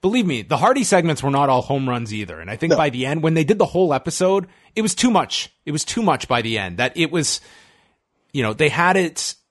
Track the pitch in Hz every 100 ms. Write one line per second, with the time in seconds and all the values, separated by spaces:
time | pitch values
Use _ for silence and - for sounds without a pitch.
0 | 185 247 190 127 104 143 196 269 214 190
1 | 170 151 139 139 143 127 123 143 135 120
2 | 113 107 98 80 85 107 165 160 151 127
3 | 127 156 160 160 147 214 170 175 185 135
4 | 170 - 185 196 185 _ _ - 220 -
5 | 247 202 143 - - _ - 151 - -
6 | 214 139 - 120 113 113 95 87 127 -
7 | 165 170 143 - - - _ _ _ _
8 | _ _ _ 143 113 107 151 151 175 190
9 | 175 - - - _